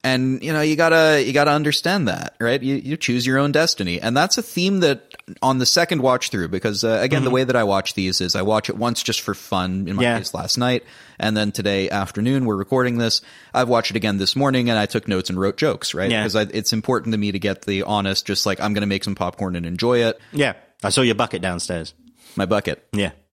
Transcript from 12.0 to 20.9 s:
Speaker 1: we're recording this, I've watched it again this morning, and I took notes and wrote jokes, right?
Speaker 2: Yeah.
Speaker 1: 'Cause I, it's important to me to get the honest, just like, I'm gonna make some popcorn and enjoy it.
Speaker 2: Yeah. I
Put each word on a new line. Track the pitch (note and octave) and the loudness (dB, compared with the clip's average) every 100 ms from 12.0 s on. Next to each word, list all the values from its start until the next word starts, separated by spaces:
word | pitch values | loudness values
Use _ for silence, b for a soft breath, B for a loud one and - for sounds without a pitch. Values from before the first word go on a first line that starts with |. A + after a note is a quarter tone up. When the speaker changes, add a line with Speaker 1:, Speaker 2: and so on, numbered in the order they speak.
| F#2+ - A#2 C3+ | -4 -2 0 0
Speaker 1:
we're | B2 G2 | 0 -2
recording | G2 C3 B2 A#2 | 0 0 2 0
this, | A2+ - B B B | 0 -2 B B B
I've | - A#2+ | -2 2
watched | A#2 - | 2 2
it | G#2+ | -2
again | G#2+ G2 | 0 0
this | F#2+ C3 | 0 0
morning, | C#3 C3 A#2+ | 2 2 2
and | A2 | 0
I | |
took | G#2 A2 - | 0 -2 -2
notes | F#2+ - | -2 -2
and | F#2 | -2
wrote | G2 - | -2 0
jokes, | D3+ - - | -2 -2 -6
right? | F#2 G2 | -2 0
Speaker 2:
Yeah. | A2+ | 0
Speaker 1:
'Cause | G#2+ G#2 | 0 0
I, | |
it's | G#2 A2 G2+ | 0 -2 -2
important | A2 - B2 A2+ | -2 0 -2 0
to | A2 | -2
me | G#2 | -2
to | F#2+ | -2
get | G2+ F#2 | -2 -4
the | - G2 | -4 -4
honest, | - G#2 G2 G2 - | 0 0 0 -2 -2
just | G2 | -2
like, | G#2 F#2 | -2 -2
I'm | G#2 | -2
gonna | G#2 G2+ | -2 -2
make | G2 | -2
some | - | -4
popcorn | G2 F2+ - F#2+ F2 | -4 -6 -4 -6 -4
and | |
enjoy | E2+ F2+ A#2 B2 | -6 -2 2 2
it. | A2+ - B | 2 -2 B
Speaker 2:
Yeah. | C#3+ C3+ - _ _ | -2 -2 -2 _ _
I | G2+ | -2